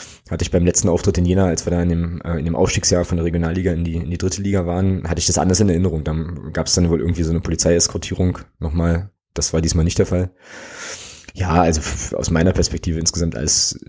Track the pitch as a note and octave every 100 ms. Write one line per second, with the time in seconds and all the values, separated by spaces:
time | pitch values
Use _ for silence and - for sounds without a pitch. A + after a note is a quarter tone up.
0 | - - - E2+ F2 F2+ F2 - F#2 E2+
1 | G2+ F2 F2+ F#2 F#2 D#2+ - F2 F2 E2+
2 | E2+ F2 - E2+ E2 E2 F#2 F#2+ - F2+
3 | E2+ F2 E2 E2+ E2 F2+ F#2 E2+ E2+ E2
4 | D2+ F2 F#2 G2 G2 G2 E2+ F2 F#2+ F#2+
5 | E2 D#2 - E2+ F2 F2+ G2+ E2+ F#2 D#2
6 | D2+ D#2 D#2+ F2 - F2 F2 - E2+ E2
7 | E2+ E2 D#2+ E2 - E2 F2 E2+ - -
8 | - F#2 F2+ F2 - - E2 D#2 E2+ E2+
9 | F#2+ _ _ - - D#2+ D#2+ E2 E2 -
10 | F#2+ F2+ F#2 _ - - - - - -
11 | - - - - F2+ E2 E2+ D#2 - -
12 | - - - E2 F2+ F#2 F2 - F2 D#2+
13 | D#2+ - E2 A1+ C#2+ - - -